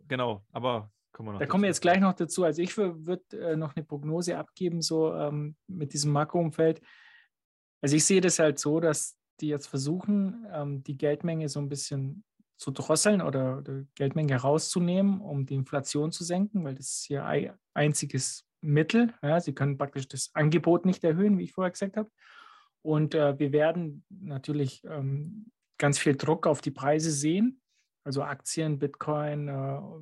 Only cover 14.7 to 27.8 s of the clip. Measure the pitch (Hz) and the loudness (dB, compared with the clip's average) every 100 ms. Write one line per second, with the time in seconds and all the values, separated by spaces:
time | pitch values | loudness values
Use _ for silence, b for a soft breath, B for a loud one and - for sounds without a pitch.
14.7 | 185 175 180 196 190 - 143 135 135 131 | 0 2 4 2 2 -2 -4 -2 -2 -2
15.7 | 143 135 147 156 - 170 180 208 214 151 | -4 -2 -2 -2 -2 -2 0 0 0 -4
16.7 | 131 135 - - 139 - 147 - - _ | -8 -8 -10 -6 -4 0 -2 -2 -8 _
17.7 | - 151 147 143 131 - - _ _ 156 | 0 2 2 -2 -4 -4 -8 _ _ 2
18.7 | 147 156 226 233 - 143 165 170 135 143 | 4 4 4 4 2 0 0 0 -2 -2
19.7 | 139 143 139 131 135 - - 151 165 156 | 0 -4 -4 -8 -8 -6 2 4 4 4
20.7 | 170 185 185 170 160 208 190 170 - 185 | 4 4 2 2 2 4 2 0 -4 -4
21.7 | 180 196 190 214 _ B B B B B | -2 -6 -4 -8 _ B B B B B
22.7 | _ 156 151 151 160 143 135 143 147 156 | _ 0 2 2 4 2 2 2 4 4
23.7 | 170 165 143 _ - 180 139 143 151 135 | 2 -4 -8 _ -16 -10 -10 -4 -2 -2
24.7 | - - 156 135 139 151 214 214 _ _ | -4 -12 -6 -4 -4 -6 -12 -18 _ _
25.7 | _ 147 139 - 135 156 156 165 147 - | _ 2 2 2 2 2 0 2 0 -2
26.7 | 131 135 156 160 143 151 180 240 262 _ | -4 0 2 0 0 0 2 2 0 _
27.7 | _ | _